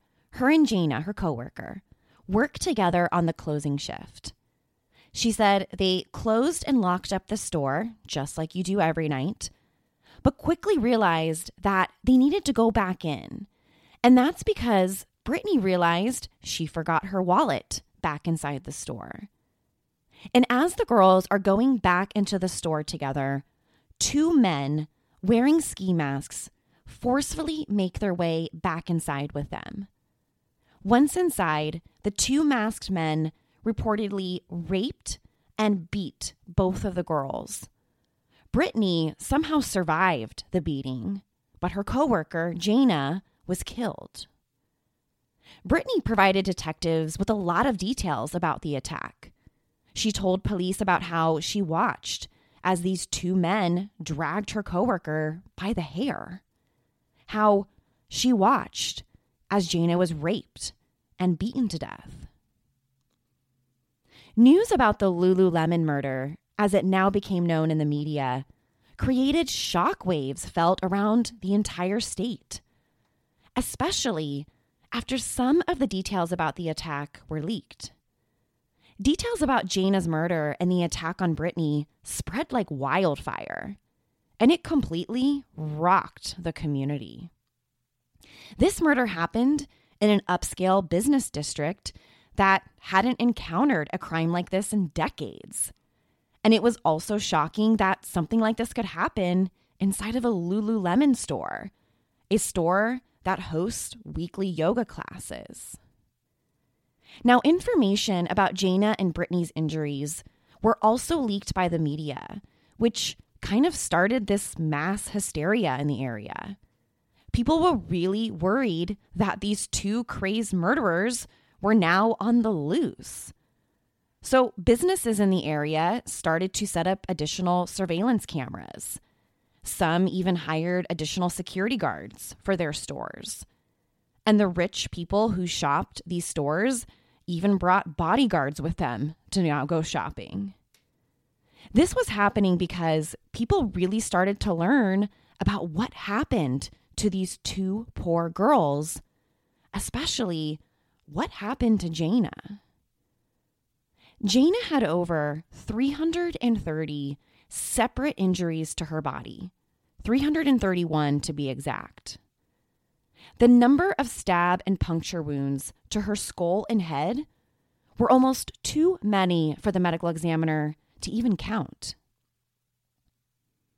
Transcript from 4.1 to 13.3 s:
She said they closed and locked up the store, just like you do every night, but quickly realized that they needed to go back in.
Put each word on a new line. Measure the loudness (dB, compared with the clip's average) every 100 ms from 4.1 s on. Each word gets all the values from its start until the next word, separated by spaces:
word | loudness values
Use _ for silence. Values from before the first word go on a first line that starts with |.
| -16 -18 -18 _ _ _ _ _ _ _
She | -2 0
said | 4 4 4 2 -2
they | 0 0 -2
closed | -6 0 2 2 0 0
and | 2
locked | 2 0 -2
up | -6 -4
the | -6
store, | -4 -2 -2 -2 -4 -10 -8
just | -6 -6 -6
like | -6 -4
you |
do | -2 2
every | 2 2 -2
night, | -2 -4 -6 -12 _ _ _ _ _ _ 0
but | 0 0
quickly | -2 -2 2 2
realized | 4 4 4 2 0 -4 -8 -4
that | 0 2 0 _
they | 4 6
needed | 6 4 0
to |
go | 2 4
back | 4 0 -2 -4
in. | -6 -8